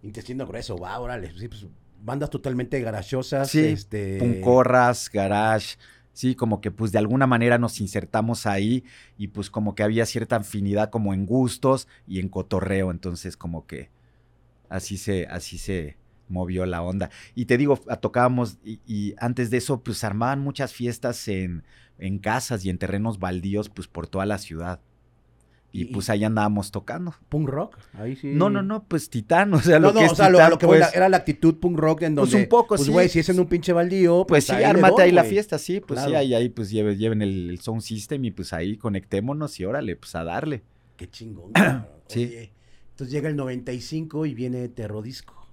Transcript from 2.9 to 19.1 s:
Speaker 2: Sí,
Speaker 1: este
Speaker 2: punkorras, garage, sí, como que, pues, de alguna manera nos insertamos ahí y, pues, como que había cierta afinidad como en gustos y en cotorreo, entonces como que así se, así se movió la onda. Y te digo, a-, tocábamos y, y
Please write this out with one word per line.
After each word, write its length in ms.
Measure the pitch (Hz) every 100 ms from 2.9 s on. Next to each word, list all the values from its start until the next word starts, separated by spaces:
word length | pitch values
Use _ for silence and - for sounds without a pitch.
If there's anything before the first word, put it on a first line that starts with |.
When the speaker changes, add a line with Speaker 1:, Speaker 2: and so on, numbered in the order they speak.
| 107 95 131 127 139 135
Speaker 2:
Sí, 120 | 156
Speaker 1:
este 580 | 156 101 - 107 101 95
Speaker 2:
punkorras, 920 | 120 113 98 127 127 123 123 123 -
garage, 680 | 104 98 104 110 110 - - _ _ _
sí, 220 | - 127
como 260 | 131 117 101
que, 120 | 107
pues, 180 | 95 110
de 80 | 104
alguna 300 | 107 127 135
manera 280 | 120 120 120
nos 240 | 120 -
insertamos 640 | 101 107 87 110 110 117 113
ahí 360 | 98 104 127 - - - _
y, 120 | 101
pues, 200 | 104 101
como 280 | - 104 101
que 80 |
había 200 | 107 110
cierta 320 | 113 120 113 113
afinidad 540 | 104 104 98 101 107
como 240 | 117 104
en 100 | 95
gustos 600 | 98 123 127 - 135 131 - _ -
y 100 | 92
en 100 | 92
cotorreo, 640 | 95 90 95 92 98 92
entonces 460 | 85 92 87 92 -
como 300 | 85 82 -
que 240 | 73 69 _ _ _ _ _ _ _ _
así 280 | 95 90 98
se, 280 | - 98 85
así 280 | 87 - 87
se 400 | - 95 76 - _ _ _
movió 380 | 90 90 92 92
la 160 | 87
onda. 280 | 87 95 87 - - -
Y 80 |
te 120 | 123 123
digo, 240 | 143 135 -
a-, 80 | 120
tocábamos 600 | 107 123 123 127 117 95
y, 160 | 107 110
y 300 | _ 107 101